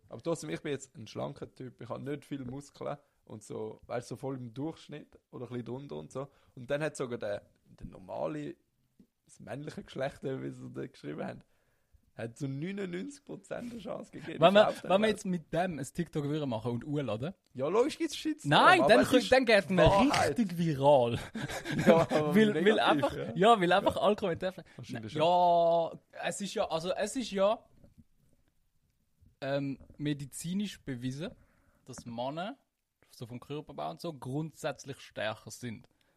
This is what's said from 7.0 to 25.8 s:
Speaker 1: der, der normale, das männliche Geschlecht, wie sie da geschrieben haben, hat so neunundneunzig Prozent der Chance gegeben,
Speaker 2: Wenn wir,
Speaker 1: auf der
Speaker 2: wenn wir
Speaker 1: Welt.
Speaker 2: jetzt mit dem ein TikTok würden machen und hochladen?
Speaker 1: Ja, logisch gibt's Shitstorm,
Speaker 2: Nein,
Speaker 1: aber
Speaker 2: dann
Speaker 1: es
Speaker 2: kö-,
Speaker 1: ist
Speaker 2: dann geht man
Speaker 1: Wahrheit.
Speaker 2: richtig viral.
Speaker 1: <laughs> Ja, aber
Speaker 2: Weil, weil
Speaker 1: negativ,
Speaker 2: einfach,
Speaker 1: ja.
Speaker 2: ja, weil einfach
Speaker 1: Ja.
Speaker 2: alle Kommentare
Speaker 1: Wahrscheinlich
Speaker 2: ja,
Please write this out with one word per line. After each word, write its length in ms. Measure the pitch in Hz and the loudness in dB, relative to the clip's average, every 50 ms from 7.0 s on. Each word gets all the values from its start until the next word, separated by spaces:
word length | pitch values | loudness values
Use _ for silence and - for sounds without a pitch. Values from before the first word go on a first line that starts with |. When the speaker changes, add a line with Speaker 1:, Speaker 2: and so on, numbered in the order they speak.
| 147 123 120 113 | -6 -6 -6 -6
Speaker 1:
der, 300 | 113 104 101 101 - _ _ _ _ _ - - | -4 -6 -6 -6 -8 _ _ _ _ _ -20 -18
der 80 | - - | -16 -16
normale, 720 | - - 92 92 98 117 139 156 156 151 147 147 - - _ _ _ _ _ _ _ - - _ _ _ _ | -16 -16 -14 -10 -6 -4 -4 -4 -4 -6 -8 -10 -12 -14 _ _ _ _ _ _ _ -20 -20 _ _ _ _
das 160 | _ - - | _ -20 -20
männliche 440 | - 98 110 135 147 151 - - 208 | -14 -12 -12 -10 -10 -10 -12 -12 -14
Geschlecht, 380 | - - 156 131 139 - - - | -12 -8 -6 -6 -6 -6 -8 -8
wie 260 | 143 135 131 131 139 | -6 -6 -6 -6 -8
sie 180 | 131 127 127 127 127 | -10 -12 -14 -12 -10
da 120 | 135 135 131 | -10 -10 -12
geschrieben 360 | - - - 147 151 151 - | -12 -14 -14 -12 -10 -8 -8
haben, 160 | 135 123 127 - _ _ _ _ _ _ _ _ _ _ _ _ _ _ | -8 -10 -12 -16 _ _ _ _ _ _ _ _ _ _ _ _ _ _
hat 220 | - 110 117 120 - | -12 -10 -10 -8 -8
so 80 | 147 | -8
neunundneunzig 800 | 135 135 139 151 185 202 202 196 185 170 180 196 285 285 - _ | -6 -6 -6 -6 -6 -6 -6 -6 -6 -6 -8 -8 -10 -12 -16 _
Prozent 480 | - - - - - - - 240 240 | -16 -16 -16 -12 -10 -10 -10 -8 -10
der 80 | 240 233 | -12 -12
Chance 320 | - - - - - - | -10 -10 -10 -10 -10 -14
gegeben, 300 | - - 156 165 165 - | -16 -14 -12 -10 2 4
Speaker 2:
Wenn 120 | 156 170 196 | 6 8 8
wir, 140 | 208 214 - | 8 6 6
Speaker 1:
auf 140 | - - | 2 -2
der 80 | - - | 0 2
Speaker 2:
wenn 120 | 180 196 | 2 4
wir 60 | 214 220 | 4 2
Speaker 1:
Welt. 80 | 214 | 0
Speaker 2:
jetzt 100 | 208 - | -2 -4
mit 280 | 196 180 175 151 _ - | -4 -4 -4 -4 _ -2
dem 260 | 160 180 185 170 135 | -2 -2 -2 -4 -6
ein 60 | 139 | -8
TikTok 400 | - - - 170 - - 156 143 | -6 -6 -6 -6 -4 -4 -4 -4
würden 240 | 143 147 156 151 135 | -2 -2 -2 -2 -2
machen 220 | 117 110 107 123 | -4 -4 -2 -4
und 140 | 120 117 120 | -4 -4 -4
hochladen? 480 | 151 143 151 143 120 104 110 120 160 190 - _ _ - | -4 -4 -4 -2 -2 -4 -4 -4 -6 -8 -10 _ _ -8
Speaker 1:
Ja, 160 | 120 131 151 | -4 -2 0
logisch 280 | 180 220 240 285 233 - | 2 2 2 2 0 -4
gibt's 200 | 330 311 - - | -4 -6 -6 -6
Shitstorm, 320 | - 311 302 - - 147 | -6 -6 -6 -4 0 4
Speaker 2:
Nein, 320 | 143 185 240 320 370 359 | 6 8 8 8 8 8
Speaker 1:
aber 80 | - - | 8 8
Speaker 2:
dann 100 | 214 - - | 8 6 6
Speaker 1:
es 60 | - | 6
Speaker 2:
kö-, 80 | - 247 | 4 4
Speaker 1:
ist 140 | 226 - | 4 6
Speaker 2:
dann 140 | 254 262 269 | 4 4 6
geht 240 | 214 226 202 190 - | 6 6 6 4 4
man 160 | 190 175 165 | 4 6 6
Speaker 1:
Wahrheit. 520 | 165 190 196 240 285 - - 185 165 139 - | 8 8 8 6 6 4 4 2 2 2 0
Speaker 2:
richtig 200 | 233 180 170 165 | 0 0 0 0
viral. 600 | 175 165 151 131 135 143 147 135 120 117 120 - - - - 226 143 - | 0 0 0 4 6 8 8 8 6 4 2 -2 -4 -6 -8 -8 -8 -6
Speaker 1:
<laughs> 360 | - - - 339 - - 151 - | -8 -8 -6 -4 -4 4 8 8
Ja, 80 | 170 165 | 8 8
aber 340 | 165 - 156 156 151 151 170 | 6 2 0 0 0 2 4
Speaker 2:
Weil, 180 | 208 220 208 - | 4 4 4 2
weil 80 | 151 175 | 2 4
Speaker 1:
negativ, 200 | 208 220 208 - | 4 4 4 4
Speaker 2:
einfach, 320 | 165 254 294 - - - | 2 2 2 0 -2 -2
Speaker 1:
ja. 160 | - - - - | -4 -8 -6 0
Speaker 2:
ja, 280 | 165 185 220 233 214 | 4 6 6 6 6
weil 100 | 175 170 | 6 4
einfach 240 | 175 196 - 214 185 | 4 4 2 2 0
Speaker 1:
Ja. 60 | - | 2
Speaker 2:
alle 140 | - 180 214 - | 2 2 2 2
Kommentare 460 | 226 190 165 - - 185 180 - 160 - - | 0 -4 -4 -4 -6 -6 -8 -10 -14 -18 -18
Speaker 1:
Wahrscheinlich 380 | - 123 - 127 104 107 107 - | -18 -14 -12 -12 -10 -10 -8 -2
Speaker 2:
ja, 800 | 151 156 170 180 175 180 175 170 170 170 165 170 170 | 0 2 4 6 6 6 6 6 6 6 6 4 2